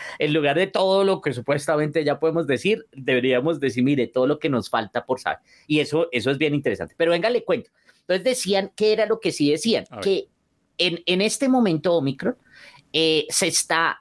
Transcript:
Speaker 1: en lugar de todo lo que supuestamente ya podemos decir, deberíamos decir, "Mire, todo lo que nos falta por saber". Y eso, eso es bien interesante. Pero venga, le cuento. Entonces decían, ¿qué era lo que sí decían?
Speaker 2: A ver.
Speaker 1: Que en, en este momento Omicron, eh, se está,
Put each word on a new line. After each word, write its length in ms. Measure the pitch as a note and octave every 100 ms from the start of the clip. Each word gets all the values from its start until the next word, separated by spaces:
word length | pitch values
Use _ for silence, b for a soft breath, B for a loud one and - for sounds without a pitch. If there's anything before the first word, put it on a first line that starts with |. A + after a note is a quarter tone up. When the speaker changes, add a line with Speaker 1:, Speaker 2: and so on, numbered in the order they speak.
| B B
Speaker 1:
en 140 | D3+
lugar 220 | D#3 C#3+ D3+
de 100 | F#3+
todo 380 | G#3 F#3+ G3
lo 160 | G3 F#3
que 120 | D3
supuestamente 680 | A#2+ A#2 D3 D#3+ D3+ D3+ D#3+
ya 160 | C#3+ C#3+
podemos 300 | D#3+ E3 C#3+
decir, 380 | B2 F#3+ A3+ -
deberíamos 680 | C#3 B2+ B2+ C3 B2 D3 D3+
decir, 240 | C3+ A#2
"Mire, 240 | B2+ C3+ A2+
todo 180 | B2+ C3
lo 140 | -
que 80 | D#3
nos 200 | B2 -
falta 380 | A#2+ G#2+ A#2+ -
por 140 | B2+
saber". 180 | - - b b b
Y 100 | D3+
eso, 300 | C#3+ D#3 E3+
eso 220 | B2 A#2+
es 60 | C#3
bien 180 | D3+ D3
interesante. 380 | C#3 G2 E2 -
Pero 140 | E3
venga, 180 | E3+ G#3+
le 140 | B3
cuento. 260 | - D3+ - b b b
Entonces 240 | - F#3
decían, 480 | B3+ B3 F#3+ G3 G3
¿qué 180 | - G#3+
era 140 | G#3+ G#3
lo 140 | A3
que 100 | F3
sí 180 | C#3+ C#3+
decían? 360 | D3+ A3+ D3+ -
Speaker 2:
A 60 | A2+
ver. 80 |
Speaker 1:
Que 240 | F#3 F#3+ - _ _ _ _ -
en, 240 | F3+ E3+ -
en 140 | F3+
este 280 | G#3+ - C4+
momento 460 | B3+ G#3+ D#3+ F3+
Omicron, 400 | E3+ C3+ C3+ F#3+ - B B B B _
eh, 340 | D#3 D#3+ D#3 D3+
se 200 | - F3
está, 520 | - - E3 E3 -